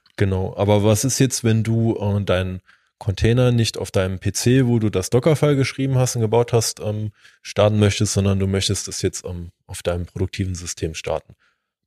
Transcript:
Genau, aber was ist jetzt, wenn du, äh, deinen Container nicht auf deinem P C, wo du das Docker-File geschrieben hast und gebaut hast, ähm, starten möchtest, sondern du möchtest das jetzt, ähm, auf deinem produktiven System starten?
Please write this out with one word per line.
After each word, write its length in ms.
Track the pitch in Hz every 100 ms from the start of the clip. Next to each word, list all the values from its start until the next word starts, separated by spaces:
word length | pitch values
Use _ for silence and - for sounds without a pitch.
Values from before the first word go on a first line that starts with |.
| _ -
Genau, 400 | 101 92 92 -
aber 260 | 101 104
was 220 | 104 107 135
ist 140 | -
jetzt, 260 | 135 - 113
wenn 180 | 110
du, 320 | 110 113 113 107
äh, 260 | 101 101 98
deinen 340 | 92 92 92 - _ _ _
Container 560 | - 95 110 120 123
nicht 240 | 120 113 -
auf 140 | 95
deinem 280 | 101 95 95
P 140 | 101
C, 320 | - - 131 123
wo 140 | 120
du 100 | 107
das 200 | 92 92
Docker-File 460 | 117 - 151 147 143
geschrieben 400 | 131 - 135 131
hast 220 | 127 120
und 40 |
gebaut 300 | 110 117 117
hast, 300 | 117 110 -
ähm, 300 | 107 107 107 - - _
starten 360 | - - 104 107
möchtest, 320 | 104 - 107
sondern 280 | - 98 98
du 80 | 98
möchtest 420 | 95 - 98 -
das 120 | -
jetzt, 200 | 95 -
ähm, 280 | - 90 87 - -
auf 160 | 90
deinem 220 | - 87 87
produktiven 500 | - 95 - 95 87
System 380 | 85 - 85
starten? 420 | 78 - 78 - _ _ _ _ _